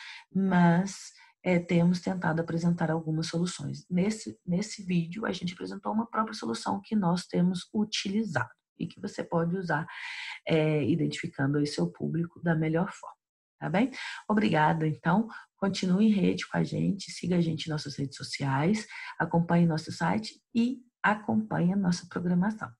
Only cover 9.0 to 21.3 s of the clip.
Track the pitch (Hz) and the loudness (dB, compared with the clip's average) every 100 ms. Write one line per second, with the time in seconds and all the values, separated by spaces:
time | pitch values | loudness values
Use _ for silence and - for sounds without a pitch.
9 | - - 170 170 170 190 175 151 170 - | -10 -8 -2 0 0 -2 -2 -2 -4 -10
10 | - - - - - 160 156 151 143 170 | -10 -10 -12 -10 0 2 4 2 2 2
11 | 147 - 170 - 139 147 147 - 170 - | 0 -2 -6 -2 0 2 0 0 -2 -2
12 | 147 160 170 - 170 160 156 160 185 - | -4 -2 -4 -4 0 2 2 0 -2 -6
13 | - - _ _ _ _ 151 175 262 - | -18 -20 _ _ _ _ -2 0 0 -2
14 | - - - 214 208 160 151 165 156 151 | -12 -8 0 2 4 4 4 4 0 0
15 | 165 196 226 - - _ 196 190 185 185 | 2 2 0 -8 -20 _ -4 0 2 4
16 | 220 202 175 180 - 170 160 151 170 196 | 4 4 2 0 -2 -2 0 0 0 -2
17 | - - 170 175 165 160 160 151 147 139 | -8 -8 0 0 2 -2 -4 -6 -6 -6
18 | 139 - 123 - 139 135 160 214 - - | -8 -8 -10 -4 0 2 2 0 -4 -12
19 | - - 165 170 170 175 170 160 - - | -12 -4 0 2 4 4 4 2 -4 -4
20 | 165 220 214 - _ 233 240 277 - _ | -2 -2 -4 -12 _ 0 0 -2 -12 _
21 | 185 214 - | 0 0 0